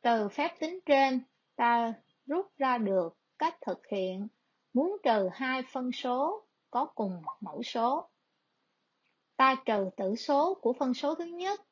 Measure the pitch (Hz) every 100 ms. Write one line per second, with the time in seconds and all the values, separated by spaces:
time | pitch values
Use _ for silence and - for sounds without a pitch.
0 | 240 233 208 240 320 - 320 370 - 277
1 | 269 254 254 _ _ - 233 233 233 220
2 | _ _ - 320 392 _ 269 247 208 190
3 | 170 _ _ _ 320 339 - 180 - 202
4 | 185 185 208 _ _ _ _ 240 330 403
5 | 285 - 190 180 262 262 254 262 254 247
6 | 254 247 294 427 _ _ _ 240 294 -
7 | 208 180 160 - 180 151 240 247 233 294
8 | 349 _ _ _ _ _ _ _ _ _
9 | _ _ _ - 262 262 262 214 190 -
10 | 190 226 - 277 320 381 226 247 262 247
11 | 285 320 339 339 370 415 -